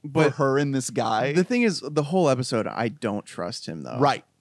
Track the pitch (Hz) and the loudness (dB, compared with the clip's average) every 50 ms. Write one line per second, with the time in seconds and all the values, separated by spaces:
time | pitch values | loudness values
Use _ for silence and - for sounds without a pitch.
0 | - 151 139 160 156 143 139 - 143 135 135 143 147 139 135 131 120 - 117 131 | -12 -2 2 4 4 4 4 2 2 2 4 2 2 2 0 -2 -2 -2 -4 -2
1 | 113 113 110 107 123 139 147 180 185 - 247 240 240 220 170 - - 151 151 151 | 0 0 0 0 0 2 2 2 2 2 2 2 2 2 0 -2 -6 -4 -2 -2
2 | 147 143 180 190 170 143 131 123 120 - 127 113 101 - - - 117 117 - - | -2 0 2 2 4 4 2 2 0 -2 -2 -2 -2 -2 -2 -2 -2 -4 -4 -4
3 | - 107 101 101 - - - - 87 87 - - - - 82 80 67 62 - 117 | -4 -4 -4 -4 -8 -10 -10 -8 -8 -8 -8 -10 -10 -10 -10 -10 -10 -8 0 2
4 | 139 139 120 - - _ _ _ | 2 2 2 0 -6 _ _ _